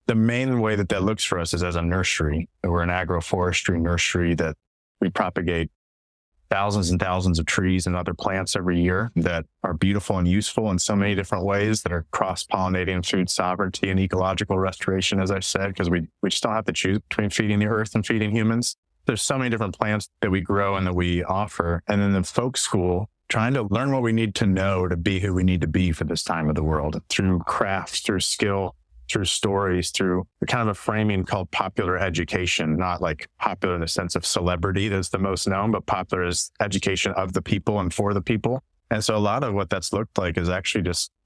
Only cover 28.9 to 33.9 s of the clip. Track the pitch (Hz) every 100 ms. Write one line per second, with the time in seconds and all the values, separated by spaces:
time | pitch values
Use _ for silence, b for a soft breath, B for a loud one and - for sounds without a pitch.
28.9 | - - 113 90 - 104 98 98 90 87
29.9 | - 95 90 92 _ - 123 113 95 -
30.9 | 107 107 98 90 101 87 - 92 - 92
31.9 | 90 95 80 85 92 90 - 80 78 90
32.9 | 87 90 76 - _ - 92 95 87 82